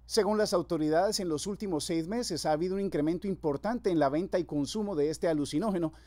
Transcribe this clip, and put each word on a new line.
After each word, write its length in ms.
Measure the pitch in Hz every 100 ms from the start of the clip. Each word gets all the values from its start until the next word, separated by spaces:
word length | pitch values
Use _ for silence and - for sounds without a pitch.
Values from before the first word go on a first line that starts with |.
| -
Según 320 | 220 196 214
las 160 | 208
autoridades, 640 | 180 156 165 151 160 202 214
en 80 | 180
los 200 | 151 196
últimos 360 | 202 202 156
seis 240 | - 165 160
meses 380 | 240 240 160 160
ha 80 |
habido 220 | 151 180 196
un 60 |
incremento 460 | 196 160 151 175 196
importante 640 | 180 156 139 208 240 196
en 100 | 165
la 80 | 139
venta 320 | 147 190 185
y 60 | 156
consumo 500 | 151 135 214 208 160
de 140 | 147
este 180 | 151 175
alucinógeno, 640 | 156 139 147 220 170 160 -